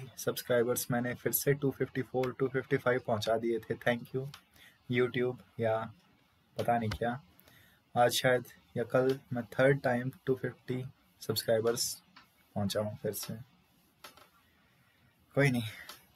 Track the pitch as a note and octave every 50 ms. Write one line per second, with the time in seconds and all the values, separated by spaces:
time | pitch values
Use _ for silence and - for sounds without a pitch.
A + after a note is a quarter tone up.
0 | C3 A#2 - - - B2 A#2 - - - B2 A#2+ A#2 B2 A#2+ - - - B2 A#2+
1 | A#2+ B2 A#2 - - A#2+ A#2 - - C#3+ C#3 C#3+ C#3+ C3+ C3 - C3 - - C3
2 | B2 - - C3 C3 B2+ A#2 - C3+ B2+ C3 C3 B2+ - C#3 C3+ - B2+ B2 B2+
3 | - - A2+ G#2 - A2 A2+ A2 A#2 A#2 A2+ A2 - - A#2 A2 - B2 A#2+ A#2
4 | A#2+ - - C3 C3+ C#3+ - - _ _ _ - - - _ _ _ - B2 A#2+
5 | B2 A#2+ A2+ B2 B2 B2 B2 - - _ - - A2+ A2 A2 A2 A2+ A2+ - -
6 | _ _ _ _ _ _ _ _ _ _ - - G#2 A#2 A#2+ A#2 A2+ G#2 - -
7 | A#2 A#2+ B2 C3+ - - - _ - - - - - - _ _ _ _ - A#2+
8 | A#2+ A#2+ - - - C3 B2 B2 B2 - - - _ _ - B2 A2+ A2+ - B2+
9 | B2+ C3+ C3+ C#3 - - B2+ A#2+ A#2 - - - C3 C#3 C#3+ C#3 - C3 B2 A#2+
10 | B2+ C3 - - - - C3 - - B2+ - - - - B2+ B2+ B2+ C#3+ - _
11 | _ _ _ - - - G#2+ G2+ - - A2+ A2 A2+ A#2 A#2 A#2+ - - - -
12 | _ _ _ - - _ _ _ _ _ - G#2 G2+ F#2+ - G#2 G#2+ G#2+ G#2+ -
13 | - G#2+ G2+ - - - A2+ A2+ B2 _ _ _ _ _ _ _ _ _ _ _
14 | - - - - - _ _ _ _ _ _ _ _ _ _ _ _ _ _ _
15 | _ _ _ _ _ _ - C#3 C#3 C#3+ B2 A#2+ A2 G#2+ - - - - - -
16 | _ _ _